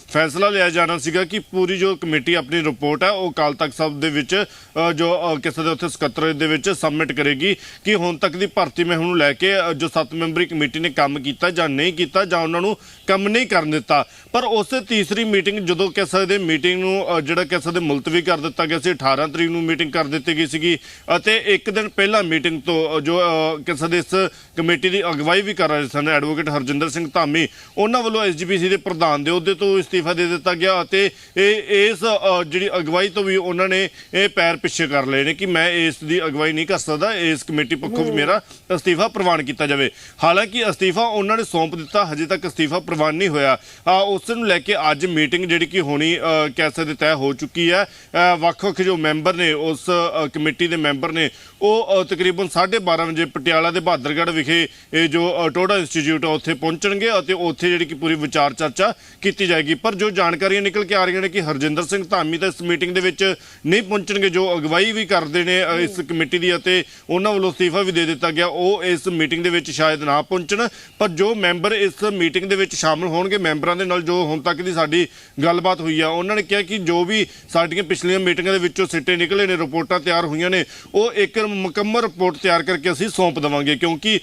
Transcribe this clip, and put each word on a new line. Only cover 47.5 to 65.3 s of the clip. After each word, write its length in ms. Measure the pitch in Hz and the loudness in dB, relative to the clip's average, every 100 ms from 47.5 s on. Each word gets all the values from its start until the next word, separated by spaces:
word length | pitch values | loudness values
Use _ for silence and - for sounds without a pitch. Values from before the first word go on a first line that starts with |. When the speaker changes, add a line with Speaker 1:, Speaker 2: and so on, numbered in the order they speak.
| 175 170 | -2 2
Speaker 1:
ਹੈ। 120 | 180 | 2
ਅ, 520 | 190 - - 170 180 175 | 0 -6 -4 2 4 4
ਵੱਖ-ਵੱਖ 460 | 170 - 196 175 | 2 0 -2 0
ਜੋ 160 | 185 175 | 0 2
ਮੈਂਬਰ 360 | 156 156 160 | 0 0 0
ਨੇ 200 | 175 170 | 2 2
ਉਸ, 260 | 151 160 147 - | 2 -2 -2 0
ਅ, 380 | 175 170 160 147 | 0 2 0 -2
ਕਮੇਟੀ 400 | 160 151 139 175 | -2 -2 0 -2
ਦੇ 80 | 165 | 0
ਮੈਂਬਰ 360 | 147 139 160 | -2 -2 -2
ਨੇ 180 | 160 151 - - - | -2 -2 -4 -20 -2
ਉਹ, 400 | 202 220 185 190 | 2 2 2 0
ਅ, 20 | |
ਤਕਰੀਬਨ 440 | 185 170 180 175 180 | 0 0 0 0 -2
ਸਾਢੇ 320 | 170 190 226 | 0 0 0
ਬਾਰਾਂ 260 | 180 165 165 | 0 0 0
ਵਜੇ 200 | 160 170 | -2 -4
ਪਟਿਆਲਾ 460 | 156 147 160 165 | -2 2 2 2
ਦੇ 80 | 175 | 0
ਬਹਾਦਰਗੜ੍ਹ 520 | 170 156 139 151 170 | 0 0 0 -2 0
ਵਿਖੇ 360 | 160 143 170 156 - - | 0 0 2 0 -6 -4
ਇਹ 160 | 156 165 | 0 2
ਜੋ, 360 | 165 175 170 160 | 2 0 0 0
ਅ, 40 | |
ਟੋਡਾ 280 | 170 185 202 | 0 2 0
ਇੰਸਟੀਚਿਊਟ 480 | 160 165 147 160 160 | 0 -2 0 0 0
ਆ 40 | |
ਉੱਥੇ 240 | 156 160 | -2 -2
ਪਹੁੰਚਣਗੇ 680 | 147 160 160 202 202 226 202 | -4 -2 -2 -2 0 0 0
ਅਤੇ 140 | 147 | 0
ਉੱਥੇ 360 | 185 175 - 180 | -2 -2 0 0
ਜਿਹੜੀ 160 | 175 156 | 0 -2
ਕਿ 100 | 147 | -4
ਪੂਰੀ 200 | 160 160 | -2 -2
ਵਿਚਾਰ 380 | 147 156 143 | 0 2 2
ਚਰਚਾ 400 | 127 156 123 208 - - - | 0 -4 0 0 -2 -12 -6
ਕੀਤੀ 240 | 196 196 185 | -4 0 0
ਜਾਏਗੀ। 280 | 165 147 | 2 0
ਪਰ 220 | 165 220 185 | 0 -2 0
ਜੋ 140 | 214 | 0
ਜਾਣਕਾਰੀਆਂ 520 | 185 170 170 190 202 | 2 2 2 0 0
ਨਿਕਲ 220 | 202 196 | 0 -2
ਕੇ 120 | 185 202 | 0 2
ਆ 100 | 180 | 2
ਰਹੀਆਂ 160 | 185 | 0
ਨੇ 80 | 190 | -2
ਕਿ 120 | 185 | -2
ਹਰਜਿੰਦਰ 420 | 156 147 151 151 | -2 -2 -2 -2
ਸਿੰਘ 200 | 151 196 | -2 -4
ਧਾਮੀ 340 | 175 190 156 165 | -2 -2 0 -2
ਤਾਂ 100 | 190 | -2
ਇਸ 140 | - | -2
ਮੀਟਿੰਗ 340 | 175 170 175 180 | -2 -2 -2 -2
ਦੇ 60 | |
ਵਿੱਚ 340 | 185 143 196 170 - - 147 | -2 0 0 -2 -8 -6 0
ਨਹੀਂ 180 | 208 | 0
ਪਹੁੰਚਣਗੇ, 460 | 190 208 180 202 196 | 0 -4 -2 0 0
ਜੋ 280 | 175 190 175 | 2 0 0
ਅਗਵਾਈ 340 | 156 170 220 | 0 2 2
ਵੀ 140 | 220 202 | 0 0
ਕਰਦੇ 380 | 185 156 | 0 0